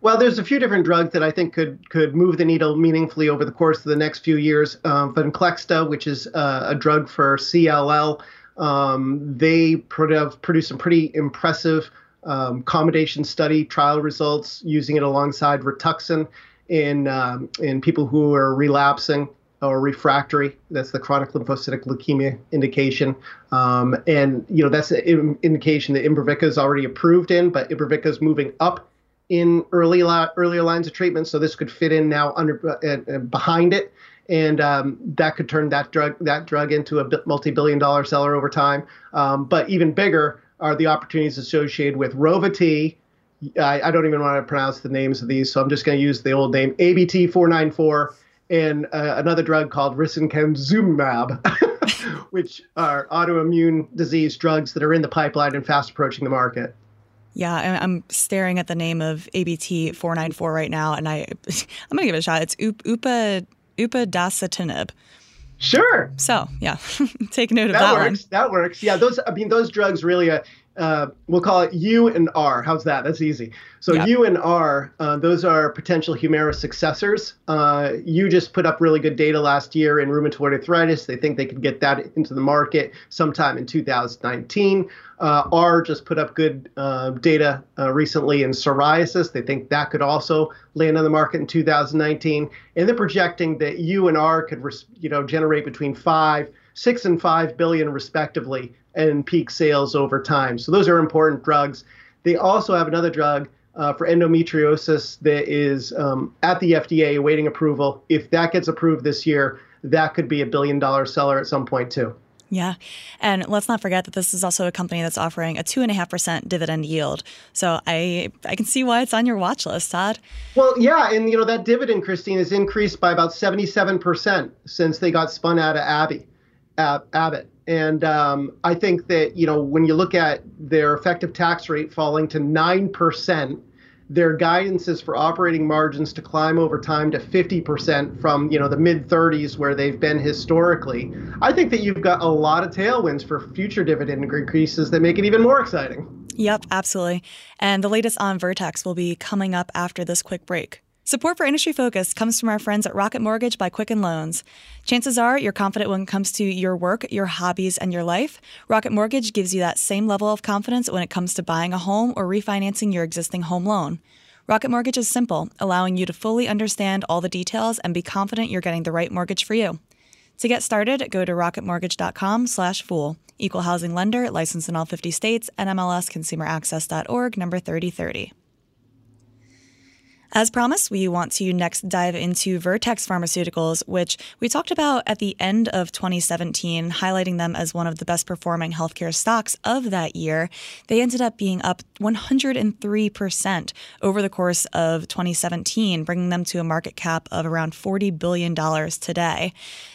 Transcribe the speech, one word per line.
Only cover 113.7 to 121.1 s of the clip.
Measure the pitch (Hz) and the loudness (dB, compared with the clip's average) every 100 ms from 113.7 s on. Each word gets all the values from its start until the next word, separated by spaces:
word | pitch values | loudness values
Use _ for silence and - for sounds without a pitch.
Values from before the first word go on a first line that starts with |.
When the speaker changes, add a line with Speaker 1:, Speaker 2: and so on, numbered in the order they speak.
| 226 | -4
Speaker 2:
forget | 196 185 | 0 -2
that | 180 | -2
this | 196 180 | -4 -4
is | 180 | -2
also | 185 - 180 | -2 -2 -2
a | |
company | 180 175 170 | -4 -6 -4
that's | 165 - | -4 -2
offering | 165 170 165 156 | -4 -4 -6 -6
a | |
two | - 262 | -4 0
and | 240 | 0
a | |
half | 202 175 | 0 -4
percent | 175 - 165 - | -4 -4 -4 -4
dividend | 180 160 160 151 | -4 -2 -4 -2
yield. | 160 143 143 - - - | -2 -4 -6 -10 -20 -12
So | - 180 165 - | -4 -2 -2 -2
I, | 165 175 175 - - | -2 -2 -4 -6 -10
I | - | -8
can | - | -6
see | 214 269 | -2 0
why | 254 233 | 2 0
it's | 254 | 0
on | 220 247 | 0 0
your | 208 | 0
watch | 185 277 - | -2 -4 -6
list, | 170 - | -6 -4
Todd. | 175 196 220 - - - | -2 -2 -4 -10 -16 -4
Speaker 1:
Well, | 254 262 254 | 4 4 6
yeah. | 247 320 220 | 4 4 4